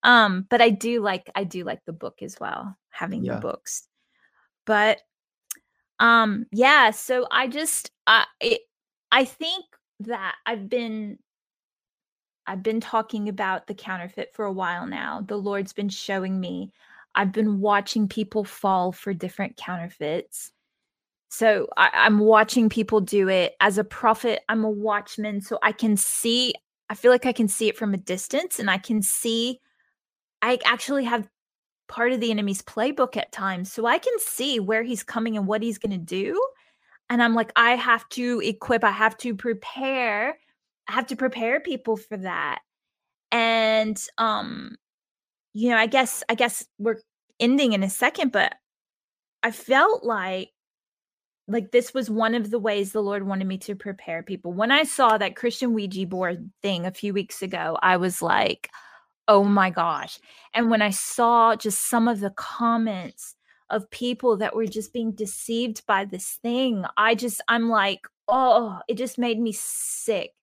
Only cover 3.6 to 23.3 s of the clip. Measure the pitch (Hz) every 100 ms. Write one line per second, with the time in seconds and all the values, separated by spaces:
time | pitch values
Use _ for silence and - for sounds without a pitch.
3.6 | - - _ _ _ _ _ _ _ _
4.6 | - 208 214 - _ _ _ _ _ -
5.6 | _ _ _ - 233 233 220 202 233 202
6.6 | 254 294 233 220 - 254 247 - 262 277
7.6 | 311 - - _ - 226 - _ - 220
8.6 | _ _ _ _ _ 247 262 - 320 370
9.6 | - _ _ _ 214 226 190 - - 233
10.6 | 196 247 233 220 208 - _ _ _ _
11.6 | _ _ _ _ _ _ _ _ - 190
12.6 | 208 220 220 226 220 220 208 196 196 190
13.6 | - 202 - 185 175 196 - - 208 190
14.6 | 180 175 180 - - - 190 208 196 202
15.6 | 196 - 202 190 - 196 190 190 180 180
16.6 | 196 _ _ - _ - 196 208 214 202
17.6 | 208 202 - 226 202 220 214 220 196 -
18.6 | 202 190 180 180 - 180 180 - 196 -
19.6 | - 180 170 - 151 165 - - - _
20.6 | _ _ _ _ _ _ _ - 226 202
21.6 | - - - - - 208 214 220 220 254
22.6 | 220 226 214 220 185 208 190